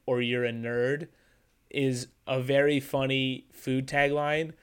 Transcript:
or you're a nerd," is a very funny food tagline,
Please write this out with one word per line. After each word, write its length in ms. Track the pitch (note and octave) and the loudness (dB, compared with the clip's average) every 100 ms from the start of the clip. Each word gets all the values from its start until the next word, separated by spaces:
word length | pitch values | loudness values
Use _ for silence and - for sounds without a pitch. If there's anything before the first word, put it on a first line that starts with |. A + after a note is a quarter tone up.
| - | -2
or 160 | B2 | 0
you're 220 | A#2+ B2 | 2 0
a 80 | A#2+ | -2
nerd," 560 | A#2 A#2 A#2+ B2 D3 - _ _ _ _ _ _ | -2 -4 0 0 -2 -6 _ _ _ _ _ _
is 380 | - C3+ B2+ B2 _ - | 0 0 0 -6 _ -4
a 140 | C3 | -4
very 400 | B2+ C#3 C#3+ C#3+ | 2 4 4 2
funny 640 | C3+ C#3 C3+ C3+ C3 B2+ - | 0 -2 0 0 0 -4 -10
food 340 | - - C3 C3 | -10 -2 -2 0
tagline, 640 | C#3+ C#3+ D3 D3 D3+ D#3+ - | 2 2 2 0 -2 -4 -10